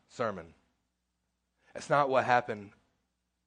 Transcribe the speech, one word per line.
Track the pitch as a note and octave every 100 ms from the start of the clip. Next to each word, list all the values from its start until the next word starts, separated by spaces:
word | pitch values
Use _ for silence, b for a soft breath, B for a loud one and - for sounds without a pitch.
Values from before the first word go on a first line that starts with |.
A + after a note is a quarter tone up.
| _
sermon, | - A#2 F#2+ E2 - _ _ _ _ _ _ _ _ _ _ b -
it's | -
not | D3 C#3+
what | C3 A2+
happened | B2 - G#2+ G2+ _ _ _ _ _ _ _